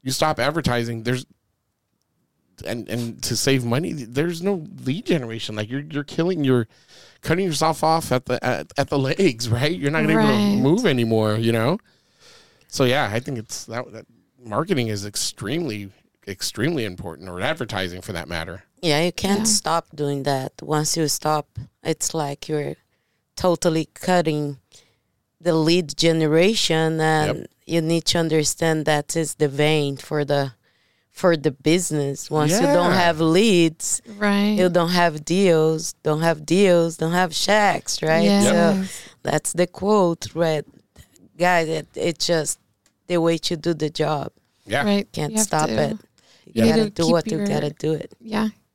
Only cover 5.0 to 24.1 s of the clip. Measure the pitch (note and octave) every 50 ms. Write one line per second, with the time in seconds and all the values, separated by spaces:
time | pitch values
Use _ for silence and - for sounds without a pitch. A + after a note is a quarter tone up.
5 | B3+ - F#3 D3+ B2 A2+ A2+ A2+ - - G#2+ G#2+ G#2+ G#2+ B2 C#3 D3 D#3 D#3 C#3+
6 | C#3+ - - - E3 F3+ F#3+ E3 C#3+ C3 C3 B2 A2 _ _ _ _ _ - -
7 | - - _ _ - - D#3+ F3+ G3 F3+ D3+ - D#3 D#3+ D#3 - - D#3+ D#3+ E3
8 | - - B2+ B2+ - - B2 - - B2 A#2+ D2 D2+ - - - C#3 - D#3 C#3
9 | C3+ C3 - - G3 E3 A#2+ A2+ B2 A#2+ A2+ G2+ C3+ D3+ F3+ F#3 C#3+ C#3+ D3+ D#3+
10 | D#3 D3+ A3 A3 G#3+ G#3+ G#3+ G#3 G#3 G3+ G3+ G#3 - C#3 E3+ A#3 B3+ F#3 C#3 B2
11 | A#2 A2+ A2+ A2 A2 G#2+ G#2+ A2+ A2+ A2+ A#2 A2+ A2+ C3 F3 A3+ _ _ _ _
12 | _ _ _ _ - - - - _ _ _ _ _ _ - - C3+ B2 B2 D3
13 | C3+ G2+ G#2 A#2 B2+ - C#3 A#2 G#2 - - - - - A2+ A#2+ B2+ - - A2+
14 | - _ _ _ _ _ _ _ B2 A2 G#2 A#2+ E3 G#3 F#3+ C3+ A#2+ A2+ G#2+ G2+
15 | G2+ G#2 - - - - - - G#2+ G2 C#3 E3+ F3 C#3 G#2+ G#2 G2+ G2 - _
16 | _ _ _ _ _ - G2 - - - - G#2 A2 D#3 F3 D3 A2+ G2+ F2+ -
17 | - F2 D#2+ C#2 F2+ F#2 F2 F2+ G2 C#3 D#3+ - B2 G#2 A2 F#2+ F#2+ F2+ F2 F#2
18 | - - F#2 E2 D#2 C#2 F2 E2 D#2+ F2+ E2+ - _ _ _ _ - E3 D3 D3
19 | E3+ F3+ - - - F#3+ G3+ G3+ A3 A3 G#3+ - - D#3 E3 E3+ - _ - D3
20 | D3 C#3+ C#3+ C#3 C3+ C#3+ C#3 C3 C3 - _ - - D3 D#3 D3+ D3+ D3+ - E3
21 | D#3+ C#3+ - - - D3+ D#3 D3+ - _ _ - - - _ _ _ - D#3+ _
22 | - - - D#3+ D3+ C#3 C#3+ _ - - D3+ D3+ C#3+ C#3 D#3 _ _ _ _ _
23 | _ _ _ _ _ _ _ - - F#3 E3+ - - F3+ D#3 D#3+ D#3 _ _ -
24 | - -